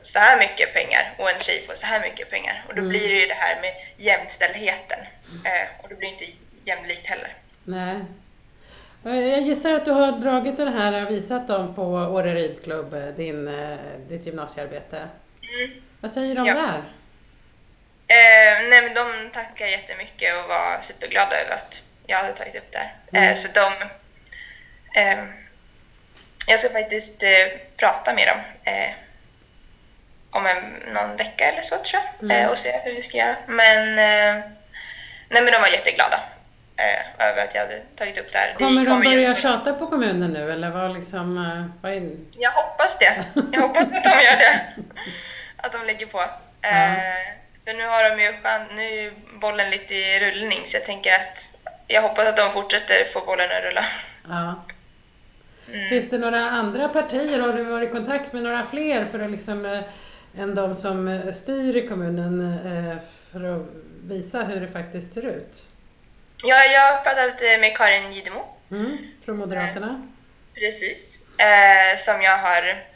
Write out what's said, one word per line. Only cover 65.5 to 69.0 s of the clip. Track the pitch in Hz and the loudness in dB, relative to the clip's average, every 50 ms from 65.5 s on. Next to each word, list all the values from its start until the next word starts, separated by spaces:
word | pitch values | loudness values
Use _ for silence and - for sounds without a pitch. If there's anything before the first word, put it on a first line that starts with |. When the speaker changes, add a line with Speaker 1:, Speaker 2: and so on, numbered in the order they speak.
| - - - - - - - - _ _ _ _ - - - _ _ - - | -20 -20 -20 -20 -20 -20 -20 -20 _ _ _ _ -20 -20 -20 _ _ -4 4
Speaker 1:
Ja, | 247 262 269 269 269 269 | 6 8 10 10 10 10
jag | 277 277 277 285 | 8 8 8 6
har | 277 277 | 4 2
pratat, | 269 269 269 254 247 247 - | 0 2 2 2 0 0 0
eh, | 240 226 226 220 | 4 4 4 6
med | 220 214 214 | 4 2 2
Karin | - 220 202 196 196 196 196 | 4 4 4 4 2 0 -6
Gidemo. | 196 196 185 180 196 285 - - - - _ - | -12 -12 -12 -10 -12 -12 -12 -14 -18 -20 _ -10
Speaker 2:
Mm, | 190 208 220 262 294 285 | -6 -4 -4 -4 -4 -8